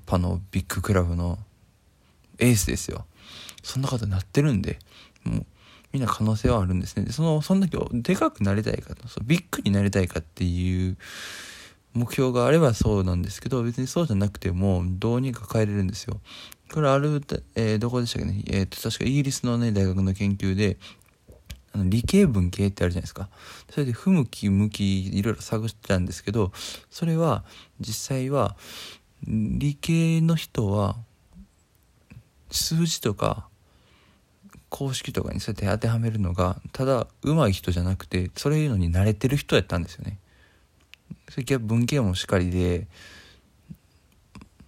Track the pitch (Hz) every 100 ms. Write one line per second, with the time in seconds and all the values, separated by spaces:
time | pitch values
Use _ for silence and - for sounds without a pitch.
0 | - 95 90 87 95 95 - - 90 95
1 | 87 85 87 - - _ _ _ _ _
2 | _ _ _ - 120 110 - 64 - -
3 | - _ - - - - - 127 135 120
4 | 107 95 - - 151 104 80 - - -
5 | - _ - - - - - - - 139
6 | 117 - 107 107 123 117 92 90 - -
7 | - 120 165 151 - 190 190 - - 120
8 | 117 190 320 - 98 101 110 107 - -
9 | 117 - 113 170 - - 104 101 98 101
10 | 87 85 - - 90 87 90 92 92 92
11 | - - - - - - - - _ 120
12 | 117 - 131 123 120 160 151 107 110 101
13 | 92 90 107 - - 127 117 120 131 175
14 | 170 101 101 - 92 87 98 90 90 92
15 | 113 120 131 120 104 113 107 101 92 -
16 | - 104 - - - - - 156 143 135
17 | 147 147 139 - - - 110 107 120 123
18 | 120 - - 98 101 101 95 - 113 -
19 | 123 139 139 - 123 120 120 101 95 92
20 | 95 95 101 98 95 95 104 - - -
21 | _ _ - - - - _ 107 92 113
22 | 117 190 190 101 87 - 101 101 90 87
23 | - - 101 - - - - - 135 113
24 | 185 185 120 - 104 98 107 101 101 95
25 | 95 98 110 101 - 110 110 - - 92
26 | 90 - - 107 92 - - - - -
27 | 165 160 165 101 - - - - 120 110
28 | - 131 131 139 104 - - - - -
29 | _ _ - 110 107 - 143 143 - 165
30 | 165 165 165 165 - - 101 104 98 117
31 | 117 _ _ - - _ _ _ _ _
32 | _ - - _ - - - 165 165 -
33 | 113 98 - - - _ _ _ _ _
34 | _ _ _ _ - - _ - 139 127
35 | - - - 98 - 101 98 107 113 117
36 | 113 110 92 87 90 - - - 131 127
37 | - _ 135 160 113 95 - 87 90 95
38 | - 92 90 - 143 151 151 101 85 85
39 | 104 104 127 143 - 131 - 85 85 -
40 | - 104 _ _ _ _ _ _ _ -
41 | - - - - 123 135 110 117 120 147
42 | 101 92 - 98 90 90 87 87 - -
43 | - - - - _ _ - - _ _
44 | _ _ _ - - -